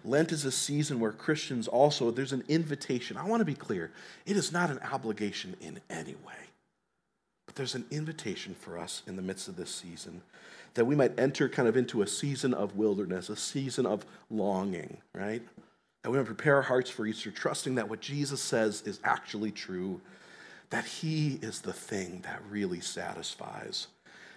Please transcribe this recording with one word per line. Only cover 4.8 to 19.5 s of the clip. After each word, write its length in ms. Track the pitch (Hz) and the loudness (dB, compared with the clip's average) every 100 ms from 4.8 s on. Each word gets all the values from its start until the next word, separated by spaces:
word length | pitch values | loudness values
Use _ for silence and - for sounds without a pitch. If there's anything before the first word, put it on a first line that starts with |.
| - | -4
obligation 640 | 131 117 101 104 - 95 92 | -4 -2 -2 -2 -4 -8 -10
in 180 | 82 - - | -12 -12 -10
any 280 | 82 78 76 - | -10 -8 -12 -14
way. 80 | - - _ _ _ _ _ _ _ _ _ - | -18 -18 _ _ _ _ _ _ _ _ _ -16
But 100 | - | -6
there's 180 | 131 | -4
an 120 | 127 113 | -4 -4
invitation 640 | 147 156 156 110 90 - | -4 -4 -6 -6 -6 -6
for 240 | 87 - 85 | -12 -10 -8
us 240 | 87 - - | -8 -8 -8
in 100 | 95 | -6
the 60 | |
midst 260 | 92 95 - | -4 -4 -8
of 80 | 90 | -8
this 180 | 85 | -8
season 460 | - 90 82 - 87 - - - - - | -8 -10 -12 -12 -14 -18 -20 -20 -20 -6
that 100 | - | 2
we 100 | 117 | 4
might 240 | 147 127 - | 8 6 6
enter 300 | 135 - 139 | 4 4 2
kind 180 | - 120 | 6 6
of 120 | 127 | 6
into 240 | 120 113 | 4 2
a 40 | 98 | 2
season 460 | - 143 127 135 | 2 -2 0 2
of 240 | 113 98 98 | 2 0 2
wilderness, 540 | 110 101 92 92 - | 4 4 0 -2 -4
a 60 | 107 | -6
season 500 | - 139 135 127 113 | -4 -2 -2 0 2
of 180 | 104 - - - | 2 -2 -18 -6
longing, 680 | 110 98 95 98 87 - - - | 0 2 2 0 -2 -6 -12 -14
right? 280 | - 101 117 117 - - _ _ _ | -6 -4 -4 -6 -20 -20 _ _ _
That 80 | - | 0
we 80 | 135 | 0
might 80 | 113 | 0
prepare 300 | 107 151 139 | 2 6 6
our 60 | |
hearts 280 | 127 127 123 | 6 4 2
for 160 | - 110 | -2 -4
Easter, 240 | 107 107 | -4 -6
trusting 460 | - 151 147 139 127 | -4 -2 -2 -2 0
that 120 | 104 | -2
what 120 | 110 | -4
Jesus 420 | - 143 139 139 | -6 -2 -2 -2
says 400 | - 117 110 101 | 0 4 4 2
is 160 | 104 95 | -6 -4
actually 480 | - 117 - 104 107 | 0 0 -2 -4 -4